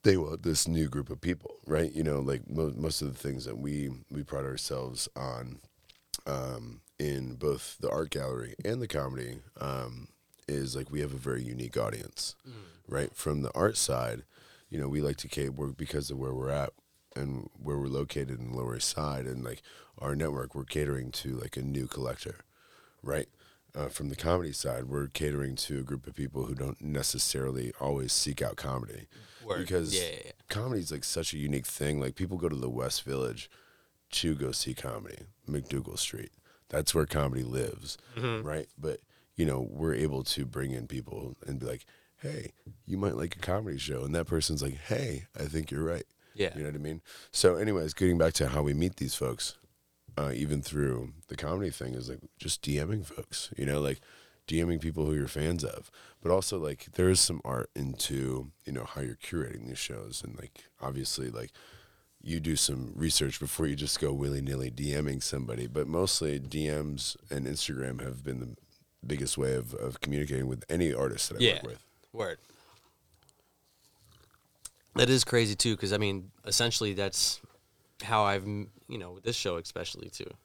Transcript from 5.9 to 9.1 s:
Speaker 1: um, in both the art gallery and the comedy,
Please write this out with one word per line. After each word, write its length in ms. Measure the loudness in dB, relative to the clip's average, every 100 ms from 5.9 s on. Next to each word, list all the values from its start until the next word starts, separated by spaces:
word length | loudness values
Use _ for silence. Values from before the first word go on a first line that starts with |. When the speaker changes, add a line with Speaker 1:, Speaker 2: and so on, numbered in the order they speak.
| -20 _ -8 -4
Speaker 1:
um, 560 | -2 -2 -6 -10 -14 _ -4
in 380 | -2 -2 -4 -2
both 420 | 0 0 -4 -4
the 100 | -2
art 200 | 0 -2
gallery 460 | -2 -2 -4 -6 -6 -4
and 160 | -4
the 60 | -2
comedy, 520 | -2 -2